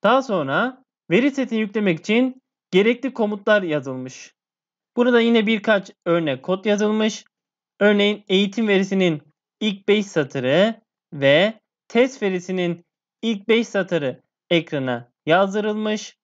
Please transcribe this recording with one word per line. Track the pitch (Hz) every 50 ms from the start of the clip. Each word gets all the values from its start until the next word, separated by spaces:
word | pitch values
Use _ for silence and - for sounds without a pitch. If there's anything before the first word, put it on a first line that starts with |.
Daha | - 196 240 269
sonra | 254 - 208 175 147 135 139 165 220 254 262 _ _ _ _ _ _ _
veri | 165 202 247 285
setini | 277 277 254 - 226 220
yüklemek | 220 202 208 226 208 196 165 156
için | - - 208 233 254 262 254 - _ _ _ _ _ _
gerekli | - 185 202 233 240 240 254 262 254
komutlar | - 220 208 208 208 208 226 214 208
yazılmış. | 190 170 151 147 131 135 131 131 127 127 - - - - _ _ _ _ _ _ _ _ _ _ _ _ _
Burada | 240 240 247 240 233
yine | 226 233 233 226 214
birkaç | 202 226 208 208 233 214 202 190 - - _ _
örnek | 175 170 170 165 151 135 127
kod | - - 185 190 190
yazılmış. | 220 208 202 214 214 214 220 214 220 214 - - _ _ _ _ _ _ _ _ _ _ _
Örneğin | 196 208 208 202 202 208 214 208 _ _
eğitim | 190 190 202 196 202 247 226 214
verisinin | 202 190 196 190 196 190 185 175 160 151 - _ _ _ _ _ _ _
ilk | 220 214 196 202 _ -
beş | 202 214 202
satırı | 202 - 165 147 131 - 139 123 127 139 170 196 226 220 - _ _ _ _ _ _
ve | - 143 139 139 143 156 190 214 220 _ _ _ _ _ _ _
test | - 233 254 269 262 -
verisinin | 214 196 185 180 180 - 185 185 180 175 170 170 _ _ _ _ _ _ _ _
ilk | - 226 226 196 196 -
beş | 226 233 233 -
satırı | - 202 185 185 180 165 147 131 120 - _ _ _ _ _ _
ekrana | 175 165 156 - 160 143 131 131 123 120 123 _ _ _ _
yazdırılmış. | 147 160 180 202 196 190 214 208 214 214 214 214 214 214 214 - - _ _